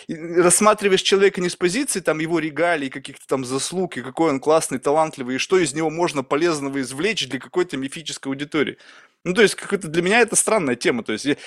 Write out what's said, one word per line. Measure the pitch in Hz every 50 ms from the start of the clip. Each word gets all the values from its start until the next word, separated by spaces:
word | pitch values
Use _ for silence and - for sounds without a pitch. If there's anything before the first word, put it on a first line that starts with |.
| -
и, | - 160
рассматриваешь | 156 160 170 170 170 170 175 175 - 208 214 214 208 202 202 190 180 -
человека | - 208 196 196 196 190 -
не | 180 175
с | -
позиции | - 180 180 175 247 294 - - 196
там | 170 170 151 156
его | 160 160 170 165
регалий, | 156 156 143 143 165 175 170 156 143 131
каких-то | - 143 135 - 135 - -
там | - 147 131 131
заслуг, | 120 131 135 - - 170 185 185 175 -
и | 147
какой | 123 131 127 - 165 160
он | 139 135
классный, | - 147 156 160 156 - 147 123
талантливый, | - 143 143 160 160 156 151 - 131 123 127
и | 131
что | - - 185 185
из | 175 143 127
него | 156 160 156
можно | 151 165 175 165 143 139 131
полезного | - 147 143 165 175 160 147 139 139 135 139
извлечь | 131 120 131 135 165 214 220 - - -
для | - 247
какой-то | - - - 180 180 175 -
мифической | 135 131 135 - 170 156 - - - - 135
аудитории. | 135 135 147 147 - 160 127 107 - - - - - - - _ _ _ -
Ну, | 160 185
то | 214
есть, | 220 180 -
какое-то | - - - 202 190 - 160
для | 147 170 170
меня | 180 208 240
это | 240 214 -
странная | - - - 208 220 175 135 123
тема. | 117 - 175 139 117 107
То | - 110
есть, | 104 -
я, | 139 143 - -